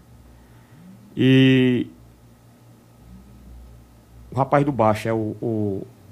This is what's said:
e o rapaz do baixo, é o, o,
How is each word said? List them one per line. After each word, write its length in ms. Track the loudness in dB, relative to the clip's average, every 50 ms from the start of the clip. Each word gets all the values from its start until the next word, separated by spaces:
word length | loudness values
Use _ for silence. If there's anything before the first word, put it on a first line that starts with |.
| -20 -20 -20 -20 -20 -20 -20 -20 -20 -20 -20 -20 -20 _ -20 -20 -20 -20 -20 -20 -20 -12 -6
e 720 | -2 2 4 4 4 4 4 4 4 2 2 0 -2 -4 -6 -12 -20 -20 -20 -20 _ _ _ _ _ _ _ _ _ _ -20 -20 _ _ _ _ _ -20 -20 -20 -20 -20 -20 -20 -20 -20 -20 -20 -20 -20 -20 -20 -20 -20 -20 _ -20 _ _ -20 -20 -20 -8
o 40 | -6 -4
rapaz 280 | -2 0 0 0 0
do 60 | 0
baixo, 360 | 0 0 0 0 0 -2 -4 -4
é 60 | -4
o, 220 | -4 -4 -6 -8 -8
o, 460 | -6 -6 -4 -4 -4 -4 -6 -6 -10 -14 -18 -20 -20 -20